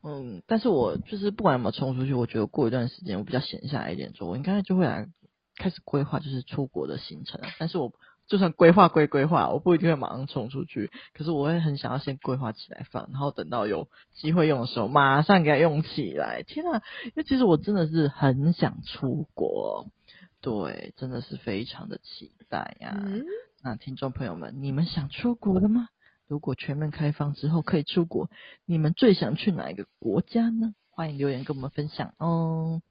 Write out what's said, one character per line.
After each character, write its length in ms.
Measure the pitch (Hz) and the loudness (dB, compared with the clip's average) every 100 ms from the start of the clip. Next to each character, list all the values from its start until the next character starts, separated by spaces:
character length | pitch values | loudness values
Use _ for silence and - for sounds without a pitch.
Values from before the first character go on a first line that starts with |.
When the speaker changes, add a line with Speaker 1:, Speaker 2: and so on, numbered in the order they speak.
Speaker 1:
嗯， 380 | - 143 123 92 - | -10 -10 -10 -12 -2
但 140 | 226 | 0
是 80 | 247 | 4
我 280 | 156 110 78 | 4 2 0
就 220 | - 208 | -6 -4
是 140 | 202 | -4
不 100 | 208 | 0
管 120 | 196 | 2
有 40 | 127 | 2
没 60 | |
有 80 | 110 | 0
冲 240 | - 135 127 | -2 -2 -2
出 100 | 131 | 0
去， 80 | |
我 120 | 131 113 | 0 0
觉 120 | 113 | 0
得 80 | 104 | -2
过 220 | - 120 | 0 0
一 20 | |
段 180 | 127 120 | 2 -2
时 140 | - | -6
间 160 | 180 95 | -8 -6
我 60 | |
比 80 | 107 | -2
较 80 | 123 | -4
闲 260 | - - - | -4 -10 -6
下 120 | 139 | -6
来 100 | - | -6
一 60 | 78 | -8
点 160 | 67 | -10
之 100 | - | -10
后， 80 | 87 | -8
我 60 | 113 | -6
应 60 | |
该 180 | 156 202 | -2 -2
就 140 | 196 185 | 2 2
会 100 | 156 | 2
来 220 | 95 117 - _ _ _ - | 0 -8 -16 _ _ _ -6
开 120 | 190 | -6
始 120 | - | -6
规 200 | - 143 | -4 -2
划 160 | 143 143 | -2 -4
就 100 | 147 | -4
是 120 | 131 | -8
出 240 | - - 131 | -6 -6 -6
国 180 | - 71 | -6 -6
的 100 | 73 | -8
行 280 | - 156 | -10 -14
程 160 | - - | -14 -12
啊。 60 | - - | -14 -8
但 100 | 160 | -4
是 80 | 185 | -4
我 160 | 123 - - _ _ | -4 -8 -20 _ _
就 100 | 202 | 2
算 140 | 185 | 2
规 180 | - 170 | 8 10
划 180 | 175 175 | 10 8
归 200 | 160 147 | 8 4
规 180 | 139 147 | 4 4
划， 240 | 160 71 | 2 2
我 80 | - | 2
不 160 | 180 | 4
一 40 | 170 | 4
定 120 | 170 | 4
会 60 | 151 | 2
马 140 | 127 | -2
上 180 | 127 139 | -6 -6
冲 200 | - 117 | -6 -6
出 160 | 135 | -8
去， 260 | - - 101 - - | -8 -6 -8 -10 -20
可 120 | - | -8
是 80 | 156 | -4
我 160 | 156 143 | 0 2
会 120 | 170 | 2
很 160 | 160 143 | 0 -2
想 160 | 120 | -4
要 60 | 131 | -4
先 180 | - 135 | -4 -6
规 200 | - 131 | -4 -2
划 160 | 123 | -4
起 200 | - - | -6 -14
来 140 | - - | -16 -10
放， 200 | - - | -10 -8
然 100 | 135 | -6
后 120 | 143 | -4
等 180 | - 80 | -4 -6
到 160 | 123 107 | -2 -2
有 220 | 90 - _ _ | -2 -4 _ _
机 180 | - 151 | -8 2
会 140 | 175 156 | 4 4
用 140 | 135 | 2
的 60 | 117 | 0
时 100 | 123 | -2
候， 80 | 110 | 2
马 360 | 143 139 139 | 4 6 4
上 200 | 156 196 | 6 6
给 80 | 151 | 6
它 60 | 139 | 4
用 260 | 165 151 | 4 4
起 300 | 156 - 107 | -2 -4 -4
来。 320 | 71 60 60 - | -4 -4 -6 -8
天 180 | 302 339 | -6 -2
啊， 100 | 247 - - | -2 -4 -14
因 80 | 233 - | -10 -8
为 80 | |
其 120 | 311 262 | 0 4
实 80 | |
我 120 | 233 156 | 6 4
真 180 | 202 | 4
的 140 | 208 160 | 0 2
是 180 | 160 147 | 2 2
很 460 | - 139 131 151 | 4 2 4 2
想 280 | 170 139 - | 4 0 -2
出 420 | - - 135 139 151 | -12 -6 -4 -4 -6
国， 540 | - - 50 50 50 - _ _ - 180 _ | -4 -2 -2 -4 -6 -10 _ _ -20 -20 _
对， 540 | 139 107 76 50 50 - | -6 -4 -4 -8 -12 -10
真 140 | 131 | -8
的 100 | 123 | -8
是 160 | - - | -8 -10
非 280 | - 98 | -6 -6
常 240 | 123 - - | -6 -12 -12
的 100 | - | -14
期 320 | - - - _ _ | -16 -20 -20 _ _
待 280 | 76 - - | -8 -8 -12
呀。 140 | 57 202 | -10 -8
Speaker 2:
嗯。 280 | 202 202 311 427 508 _ | -6 -6 -8 -12 -14 _
Speaker 1:
那 120 | 131 | -10
听 220 | 110 - 131 | -10 -10 -8
众 160 | 135 | -8
朋 160 | - 120 | -6 -8
友 80 | 85 | -8
们， 260 | - 135 | -12 -8
你 80 | 139 | -6
们 140 | 135 | -2
想 240 | 165 - 143 | -2 -2 -6
出 260 | - 240 | -4 -4
国 240 | 233 202 185 | -2 0 2
了 100 | 208 | 4
吗？ 200 | 233 233 _ _ _ _ | 2 -2 _ _ _ _
如 100 | 147 | -6
果 160 | 147 | -4
全 220 | 131 - 143 | -6 -4 -4
面 160 | 151 | -4
开 180 | - 147 | -2 -2
放 240 | 147 147 | 0 -4
之 140 | 147 143 | -2 0
后 140 | 165 | 0
可 160 | - 165 | 2 0
以 40 | |
出 220 | 147 - | 0 0
国， 260 | 165 - 175 - - - | 0 -2 -6 -10 -20 -16
你 140 | - 165 | -2 2
们 140 | 156 | 2
最 200 | 175 254 | 6 6
想 220 | 185 127 | 6 2
去 160 | 147 - | 0 0
哪 220 | 165 65 | -2 -6
一 20 | |
个 120 | 87 - _ | -10 -14 _
国 220 | - 101 | 0 0
家 300 | - 233 233 | 0 0 0
呢？ 220 | 226 226 208 _ | 0 -2 -6 _
欢 200 | - 165 | -8 -8
迎 80 | 139 | -2
留 120 | 139 | -2
言 120 | 127 | -2
跟 140 | 139 139 | -4 -6
我 40 | |
们 80 | 135 | -6
分 180 | - 147 | -6 -6
享 260 | - - _ | -6 -10 _
哦。 600 | 160 165 160 160 160 165 _ | -2 0 0 -2 -2 -4 _